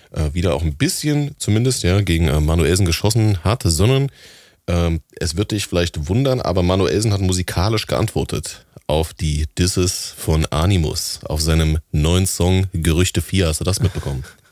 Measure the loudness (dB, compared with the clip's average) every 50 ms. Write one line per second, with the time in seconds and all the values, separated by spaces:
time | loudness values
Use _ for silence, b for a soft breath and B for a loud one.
0 | B B -4 -4 -2 -2 0 0 0 0 0 0 0 -2 0 0 -2 -2 -2 -2
1 | -2 0 0 0 0 -2 -6 -6 -2 0 2 2 2 2 0 0 0 2 2 2
2 | 2 2 2 2 2 2 2 2 2 2 2 2 4 2 4 2 2 2 0 0
3 | 0 0 2 2 2 2 0 0 0 0 0 0 0 0 2 2 2 2 2 2
4 | 0 -2 B B B B B B B B B B _ -2 0 0 0 0 -2 -2
5 | -6 _ -10 -8 -6 -4 -2 -4 -2 -2 -2 -4 -4 -2 0 0 0 0 -2 -6
6 | -4 -2 0 0 2 0 0 0 -2 0 0 2 2 2 2 2 2 2 2 0
7 | 2 0 0 2 0 0 0 0 -2 -2 -2 0 0 0 0 -2 -2 -2 0 0
8 | 0 0 -2 -4 -4 -4 -6 -6 -6 -8 -14 -16 -20 _ _ -14 -4 -2 0 0
9 | -2 -2 -4 -4 -4 -2 0 -2 -4 -4 0 0 0 0 2 0 0 0 -2 -6
10 | -10 -12 -12 -6 -2 0 0 0 0 0 0 0 2 2 2 2 0 -2 -4 -6
11 | -8 -8 -10 -10 -8 -6 -4 -2 0 0 2 2 2 2 0 -2 -4 _ -2 0
12 | 2 2 2 2 0 0 0 0 2 2 2 2 0 0 -4 -2 0 0 2 2
13 | 0 0 0 -4 -4 -2 0 0 0 0 -2 -2 -2 -2 0 0 -2 -2 -2 -4
14 | -6 -6 -6 -6 -8 -12 -16 _ _ _